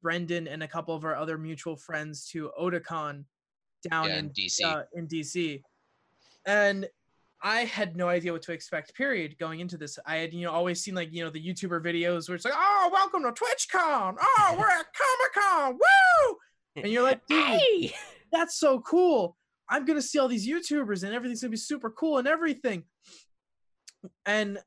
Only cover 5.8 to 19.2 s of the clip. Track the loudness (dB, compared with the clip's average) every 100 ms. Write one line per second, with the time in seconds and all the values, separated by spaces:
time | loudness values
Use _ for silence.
5.8 | _ _ _ _ _ _ 0 2 4 2
6.8 | -6 _ _ _ _ _ -2 -2 -2 -4
7.8 | -4 -2 0 0 -2 -6 -8 -12 -8 -8
8.8 | -8 -6 -4 -2 -6 -8 -10 -8 -10 -10
9.8 | -12 -12 -6 -4 -4 -6 -4 -2 0 -2
10.8 | -4 -6 -6 -6 -8 -8 -8 -6 -4 -4
11.8 | -2 -2 0 -2 -4 -6 -4 2 2 4
12.8 | 4 4 2 0 -2 -2 -2 -2 0 0
13.8 | 2 2 0 0 4 6 6 4 4 2
14.8 | 0 -2 2 2 2 4 4 4 2 4
15.8 | 8 10 10 8 6 2 _ _ _ -8
16.8 | -2 2 2 2 2 2 4 4 4 4
17.8 | 0 -8 -16 -20 -4 -2 0 2 2 2
18.8 | 2 4 6 4